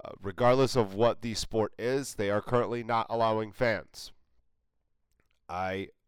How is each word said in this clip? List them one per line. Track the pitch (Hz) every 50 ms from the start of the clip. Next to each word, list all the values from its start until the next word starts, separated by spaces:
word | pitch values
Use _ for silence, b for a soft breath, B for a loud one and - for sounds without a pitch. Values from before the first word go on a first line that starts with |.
| -
uh, | - - - -
regardless | 98 92 - 123 120 127 131 135 123 -
of | 131 110 95 95
what | 101 117 120 107 - -
the | 120 107
sport | - - - - 110 107 - -
is, | - 107 120 131 143 139 - -
they | - 104 101
are | 101 104
currently | 101 - 123 120 117 98 117 120 117
not | 110 120 113 110 -
allowing | 113 117 113 113 110 110 110 107
fans. | 98 - 127 117 107 92 71 - - - - - - _ _ _ _ _ _ _ _ _ _ _ _ _ _ _ _ _ _ _ _ _ _ _ _ _ _ -
I | 87 90 92 92 95 95 98 - - _ _